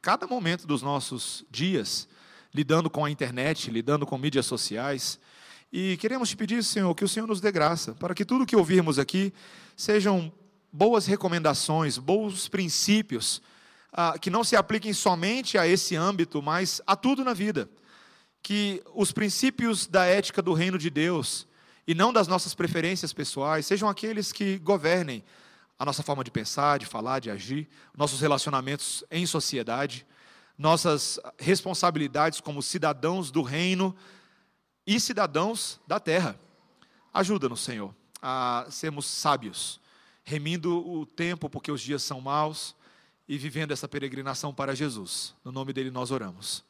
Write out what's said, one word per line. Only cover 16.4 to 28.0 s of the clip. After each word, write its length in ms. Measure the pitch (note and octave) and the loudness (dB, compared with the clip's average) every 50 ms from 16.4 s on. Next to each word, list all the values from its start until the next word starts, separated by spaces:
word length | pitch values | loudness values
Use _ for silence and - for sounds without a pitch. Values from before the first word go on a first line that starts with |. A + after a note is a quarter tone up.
mas 400 | C#3+ D3+ D#3 F3 F#3+ - - - - | -2 0 0 0 0 -2 -4 -4 2
a 80 | - G3 | 2 0
tudo 280 | G3+ - B3 C#4 C4 C4 | 4 4 2 2 2 0
na 100 | B3+ A#3 | -2 -2
vida. 360 | F3 G3 G#3+ F#3 C#3+ G#2 - - _ _ _ - - - - - _ _ _ _ _ | 0 -2 0 0 -2 -4 -4 -10 _ _ _ -20 -20 -20 -20 -20 _ _ _ _ _
Que 400 | - - G3+ G#3 G#3 G3+ F#3+ F3 - - - | -6 -2 0 0 0 0 -2 -4 -8 -10 -2
os 180 | - G3+ - | 0 0 0
princípios 760 | - - G#3+ G3+ - - - C4 B3+ - A#3 A#3 A3 F3 - | 2 0 -2 0 0 2 0 0 2 2 0 0 0 0 -2
da 180 | - E3+ G3 F3+ | 4 4 6 6
ética 360 | F3+ F#3 G3+ G3 - - - | 8 6 4 4 0 -2 0
do 120 | F3 F3+ F3 | 2 2 2
reino 240 | D#3 F3 F#3 F#3 | 2 2 2 0
de 120 | F#3 D3+ E3+ | 0 -2 -2
Deus, 580 | C#3 D3 D#3 F3 F3+ D#3 B2+ - - - - _ _ _ _ _ _ _ _ | 0 0 0 2 0 -2 -2 -4 -6 -6 -8 _ _ _ _ _ _ _ _
e 80 | - E3 | -2 2
não 200 | D#3+ G3 A#3 B3 | 4 4 6 6
das 140 | A3+ F#3+ | 4 4
nossas 260 | E3 F#3 F3+ - F3+ - | 4 2 0 0 -4 -4
preferências 580 | - F3 E3 E3 E3+ D#3+ E3+ F#3+ F3+ - D3+ | -2 -2 0 0 0 0 0 -2 -2 -4 -8
pessoais, 540 | - - C#3+ - - C#3 C3+ D3 D#3 D#3 C#3+ | -6 -6 -8 -6 -4 -4 -2 0 0 0 2
sejam 240 | - F#3+ G3+ G#3+ G#3 | 0 0 2 2 0
aqueles 420 | G3 - - A3 A3+ G#3 G3 - | 0 -2 -4 -4 -4 -4 -4 -6
que 260 | - - G#3 G3 F#3+ G3 | -4 -2 0 0 0 0
governem 640 | D#3 E3 G3+ F#3 D3 D#3+ F3 F#3 F3 D3 B2+ A2 - _ - - - - - _ _ _ _ | 2 2 2 4 4 2 2 2 2 -2 -4 -8 -10 _ -20 -20 -20 -20 -20 _ _ _ _
a 80 | _ C3 | _ -4
nossa 160 | C#3+ C3+ - | -2 -2 -2
forma 220 | D3 - C#3+ C#3 B2+ | -2 -2 -2 -2 -2
de 80 | B2 | -6
pensar, 480 | _ A2+ A2 - - - C#3 D3 C#3+ C#3 | _ -6 -6 -4 -2 2 4 4 4 2
de 60 | A2+ | 0
falar, 340 | - - A2+ A2 B2 C3 C3+ | -6 -8 -6 -4 -2 -2 -4
de 100 | A2+ A2+ | -4 -6
agir, 380 | G2+ G2 F#2 G#2+ C3+ D3+ D#3 _ _ - - _ _ | -8 -8 -6 -6 -6 -6 -6 _ _ -20 -20 _ _
nossos 260 | C#3 | 0